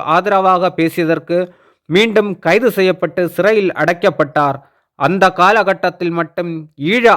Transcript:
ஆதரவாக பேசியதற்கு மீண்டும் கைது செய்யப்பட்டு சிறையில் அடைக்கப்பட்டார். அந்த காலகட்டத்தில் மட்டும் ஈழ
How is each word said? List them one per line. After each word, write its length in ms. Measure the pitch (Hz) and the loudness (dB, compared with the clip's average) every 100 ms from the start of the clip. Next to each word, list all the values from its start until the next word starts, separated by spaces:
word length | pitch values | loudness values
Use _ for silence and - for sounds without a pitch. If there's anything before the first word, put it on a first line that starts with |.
| - | 0
ஆதரவாக 680 | 170 196 196 190 180 180 | 0 0 0 2 2 0
பேசியதற்கு 640 | 175 160 175 160 160 156 175 180 - _ _ - | -2 -2 -2 -2 -2 -2 -4 -4 -10 _ _ -2
மீண்டும் 400 | 180 226 208 208 180 | 0 2 2 -2 -2
கைது 300 | 165 196 240 | 0 2 0
செய்யப்பட்டு 500 | 196 185 180 165 185 170 | 0 -2 -2 -4 -4 -4
சிறையில் 400 | 170 196 220 185 | 0 0 2 0
அடைக்கப்பட்டார். 840 | - 160 180 196 156 143 151 143 135 - _ _ - | -2 -2 0 0 0 -2 0 -2 -2 -10 _ _ -4
அந்த 260 | 139 190 185 | -2 2 2
காலகட்டத்தில் 800 | 175 185 220 190 175 180 180 175 | 4 2 4 0 -2 -4 -4 -6
மட்டும் 380 | 170 160 - 175 160 156 - 151 | -4 -6 -6 -8 -8 -14 -8 -2
ஈழ 180 | 240 233 | 2 4